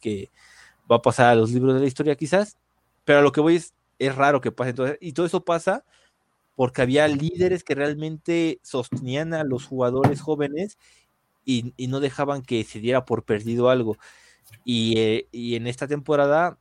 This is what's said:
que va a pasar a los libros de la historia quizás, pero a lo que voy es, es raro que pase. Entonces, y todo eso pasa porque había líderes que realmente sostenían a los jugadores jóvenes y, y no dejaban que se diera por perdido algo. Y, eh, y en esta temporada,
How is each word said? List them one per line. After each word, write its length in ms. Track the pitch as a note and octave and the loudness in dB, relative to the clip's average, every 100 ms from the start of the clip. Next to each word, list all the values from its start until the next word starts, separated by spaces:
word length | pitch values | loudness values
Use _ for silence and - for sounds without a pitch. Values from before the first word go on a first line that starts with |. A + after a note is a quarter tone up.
que 300 | A2+ G2+ - _ _ - - _ - | -8 -8 -10 _ _ -20 -20 _ 0
va 60 | A#2 | 2
a 60 | |
pasar 260 | B2+ A2+ A#2+ | 2 4 6
a 60 | A#2 | 6
los 140 | A2 | 4
libros 240 | B2 C3 | 2 2
de 60 | C3 | 2
la 60 | C#3 | 0
historia 300 | B2+ D3+ C#3+ | -2 -2 -2
quizás, 420 | D3 F#3 G#3 - _ _ _ _ - | 0 0 -2 -8 _ _ _ _ 4
pero 140 | C#3+ | 6
a 20 | |
lo 100 | C#3+ | 6
que 80 | C3+ | 4
voy 160 | D#3 E3+ | 2 2
es, 160 | - _ _ - | 0 _ _ -6
es 160 | C3+ | -4
raro 280 | C3 C#3 C#3+ | 0 2 2
que 100 | B2 | -2
pase. 180 | - B2+ | -4 -6
Entonces, 280 | B2 C3 D3 | -2 -4 -4
y 140 | F3 | -10
todo 100 | C#3 | -4
eso 200 | E3+ F3+ | -2 -2
pasa 400 | F3 E3+ F#3+ A3+ _ _ _ _ _ _ _ | -2 -2 0 -4 _ _ _ _ _ _ _
porque 280 | - B2+ - | -2 -2 0
había 260 | B2+ C#3 D3+ | 0 4 2
líderes 560 | C#3+ D#3+ F3 F3+ F3+ | 2 -4 0 0 0
que 100 | - | -4
realmente 840 | C#3 C#3+ D3 D#3 D#3 - E3+ E3 - | -4 -2 -4 -8 -10 -4 -2 -2 -4
sostenían 680 | - C3+ A#2+ B2+ B2+ C3+ D#3+ | -6 -6 -6 -8 -6 -4 -4
a 120 | E3 | -4
los 200 | D3 B2+ | -4 -4
jugadores 560 | - C3 B2 C3 D3 C#3+ | -6 -2 0 2 0 0
jóvenes 560 | D3 D3+ C#3+ D3 G#3 - _ _ _ _ _ _ - | -4 -2 -2 -4 -8 -10 _ _ _ _ _ _ -4
y, 260 | B2 A#2+ - | -2 -2 -8
y 80 | B2+ | -6
no 140 | C3+ | -2
dejaban 420 | C#3 C3 C#3+ C#3+ | -4 -2 -4 -4
que 200 | B2+ A#2 | -2 -4
se 160 | G#2+ A2 | -4 -6
diera 260 | A2+ B2+ B2+ | 0 0 0
por 180 | A2+ | -4
perdido 460 | - G#2 A2+ A#2 A#2+ | -2 -4 -2 0 2
algo. 260 | B2+ A2+ G#2+ - - _ _ _ - | 2 0 -6 -10 -20 _ _ _ -18
Y, 340 | - A#2+ A2+ A2+ | -4 -2 0 2
eh, 300 | A2 A2+ - | 2 0 -4
y 240 | A#2+ A#2+ A#2 | -12 -6 -6
en 100 | A#2 | -6
esta 220 | B2 C#3 | -8 -6
temporada, 720 | D3 C#3 D3 C#3+ D3+ F3 - | -6 -2 2 4 2 0 -4